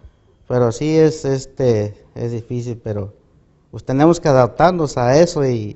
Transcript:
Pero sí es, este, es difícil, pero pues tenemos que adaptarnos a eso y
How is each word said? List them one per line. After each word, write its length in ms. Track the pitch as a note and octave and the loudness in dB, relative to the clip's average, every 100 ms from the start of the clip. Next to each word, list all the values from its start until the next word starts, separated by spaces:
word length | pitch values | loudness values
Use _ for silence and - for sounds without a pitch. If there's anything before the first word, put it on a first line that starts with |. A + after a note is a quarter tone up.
| - _ _ _ _ | -20 _ _ _ _
Pero 240 | B2 A#2+ | 0 0
sí 240 | A2+ D3+ D#3 | -2 0 4
es, 300 | D#3 D#3 C3+ | 4 2 -4
este, 800 | C3+ C3 - C3 A2 G#2 G#2 _ | -4 -6 -2 0 2 -2 -8 _
es 180 | B2 A#2 | -10 -8
difícil, 480 | A#2 G#2+ B2 A#2+ A2+ | -8 -8 -8 -8 -10
pero 320 | A2+ G#2 G2+ - _ _ _ _ _ | -8 -8 -8 -14 _ _ _ _ _
pues 120 | A2 | -16
tenemos 360 | - C3 D#3 E3 | -4 2 2 2
que 100 | D#3+ | 2
adaptarnos 680 | C3 A#2+ - D#3+ F3+ D3 - | 2 2 2 0 2 -4 -2
a 220 | B2 C#3 | 0 4
eso 260 | E3+ D#3 C3+ | 2 2 -2
y 300 | A#2+ G#2 | -4 -8